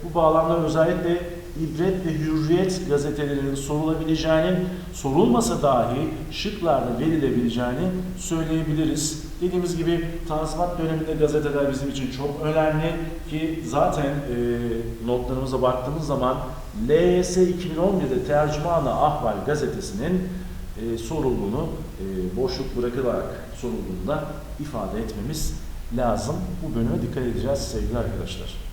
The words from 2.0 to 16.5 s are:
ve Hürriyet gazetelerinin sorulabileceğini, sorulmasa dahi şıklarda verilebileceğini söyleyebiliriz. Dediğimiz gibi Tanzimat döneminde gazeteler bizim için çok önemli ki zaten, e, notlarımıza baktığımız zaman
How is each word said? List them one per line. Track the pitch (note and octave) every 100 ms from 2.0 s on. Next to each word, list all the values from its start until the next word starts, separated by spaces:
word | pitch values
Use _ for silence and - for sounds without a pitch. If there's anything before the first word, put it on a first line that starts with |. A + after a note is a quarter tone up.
| E3+
ve |
Hürriyet | D3 D3+ D#3 D3+ F3+ F#3 - B2+
gazetelerinin | C#3+ C#3+ C#3+ C#3+ C#3 C#3
sorulabileceğini, | C3+ - D3+ D#3 D#3 D3+ D#3 D#3+ D#3+ F3 F#3 - - -
sorulmasa | - C#3 D3 A#3 A#3+ - E3
dahi | C#3+ B2 A2 B2+ D#3+ - -
şıklarda | - - - E3+ C#3 A#2+ A2+
verilebileceğini | D#3 D#3+ C3+ A#2+ A#2 A#2 B2 B2+ F3+ - - -
söyleyebiliriz. | - D#3+ D#3 D#3+ D3+ D3+ C#3+ D3 - - - -
Dediğimiz | F3+ F3+ F3 E3
gibi | E3 E3 D#3+ - -
Tanzimat | D3+ D#3 - F3 E3+
döneminde | D#3+ D#3 D#3
gazeteler | D3+ D3 D3 C#3+ C#3+ C#3
bizim | C3 C#3
için | C3+ C3
çok | B2+ C#3+ C#3
önemli | D3+ D#3+ D#3 D#3 E3 E3 E3 - -
ki | D3+ D#3+ D#3+ A#2
zaten, | C#3+ F3+ D3+ C#3
e, | C#3+ B2 A#2+ A#2+ A#2 A#2+ A2+ A#2 - A2+
notlarımıza | B2 B2 C3 C3 C3
baktığımız | B2 B2+ B2+ D#3+ C#3+
zaman | C3+ B2 - -